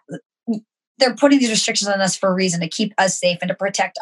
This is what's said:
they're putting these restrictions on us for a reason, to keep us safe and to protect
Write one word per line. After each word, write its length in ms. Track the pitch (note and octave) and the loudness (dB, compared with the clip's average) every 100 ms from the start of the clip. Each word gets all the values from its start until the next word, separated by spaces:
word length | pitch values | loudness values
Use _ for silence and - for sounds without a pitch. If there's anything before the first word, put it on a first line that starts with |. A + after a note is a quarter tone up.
| - C#3+ - _ - A3 - _ _ - | -16 -16 -16 _ -6 -6 -8 _ _ 0
they're 180 | B3+ - | 0 4
putting 240 | C#4 C#4 | 4 4
these 100 | A#3 | 2
restrictions 400 | G#3+ - G#3+ G3+ | 0 -2 -2 -2
on 120 | G3 | 0
us 140 | F#3+ - | 0 0
for 140 | F#3+ | 0
a 40 | |
reason, 280 | F#3 F#3 E3+ | 2 0 -2
to 60 | E3 | -4
keep 260 | - F3+ - | -4 -2 0
us 220 | F#3+ - | 0 0
safe 180 | F3+ E3+ | 0 0
and 80 | F#3 | -4
to 60 | F#3+ | -4
protect 420 | G3 G3 F#3+ - | -4 -2 -4 0